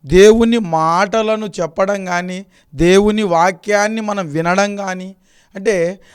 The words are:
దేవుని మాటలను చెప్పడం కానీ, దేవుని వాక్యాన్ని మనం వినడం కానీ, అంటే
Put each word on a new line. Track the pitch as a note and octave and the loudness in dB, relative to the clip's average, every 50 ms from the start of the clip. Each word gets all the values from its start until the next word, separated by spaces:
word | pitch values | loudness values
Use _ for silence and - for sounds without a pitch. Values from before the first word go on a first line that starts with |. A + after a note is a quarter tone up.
| - | -6
దేవుని | C3+ D3+ F#3 G3+ G#3+ A3 A3+ A#3 A3+ A#3 A#3 | 2 6 6 8 8 6 6 2 2 0 0
మాటలను | G3+ E3 D#3+ D#3+ D#3+ D#3+ E3+ F3+ G3+ G3 A3+ A3+ A3 G#3+ A3 A3 G#3+ | -2 -2 0 0 0 2 2 0 0 0 0 -2 -2 -2 -4 -4 -6
చెప్పడం | G3+ - F#3 E3 D#3 - G3 G3 G3 G3+ G3 F#3 | -10 -8 -6 -8 -6 -2 -4 -2 -2 -2 -6 -6
కానీ, | F3+ F3 F3 F3+ F3+ F3+ F#3 G3 _ _ _ _ _ - | -6 -6 -6 -6 -6 -10 -12 -14 _ _ _ _ _ -4
దేవుని | C3+ E3 F3 F#3 G3 G#3 G#3+ G#3+ G#3+ | 0 4 4 4 4 4 2 0 0
వాక్యాన్ని | G#3+ F3+ E3+ E3 E3+ F#3+ F#3 - - G3+ G#3 G3+ G#3 G#3+ A3 A3+ | -2 0 2 2 2 0 0 -4 -6 -2 -2 0 0 -2 -4 -6
మనం | G#3+ G#3 G3+ G3+ F3+ | -6 -6 -6 -6 -6
వినడం | D3+ C#3+ D#3+ E3 E3+ F3+ G3 G3+ G3+ G3+ | -6 -4 -4 -2 0 0 0 -2 -2 -4
కానీ, | G3+ G3 F#3+ F#3 F#3 F#3 F#3+ F#3+ _ _ _ _ _ _ _ - | -8 -8 -8 -10 -10 -12 -16 -18 _ _ _ _ _ _ _ -14
అంటే | G3 F#3+ A3+ G3+ F3 E3 F3 G3 F#3+ _ _ | -6 -2 -2 0 0 -2 -4 -4 -10 _ _